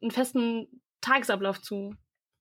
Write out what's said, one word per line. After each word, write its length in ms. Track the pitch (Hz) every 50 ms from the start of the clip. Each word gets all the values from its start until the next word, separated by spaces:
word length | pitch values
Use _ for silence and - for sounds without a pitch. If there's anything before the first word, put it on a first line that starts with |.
einen 100 | - 233
festen 720 | - 247 254 247 - 254 233 233 233 226 220 - - - - _ _ _
Tagesablauf 600 | - - 269 269 226 - 208 190 196 196 190 -
zu, 340 | - - 208 202 196 202 208 - _ _ _ _ _ _ _ _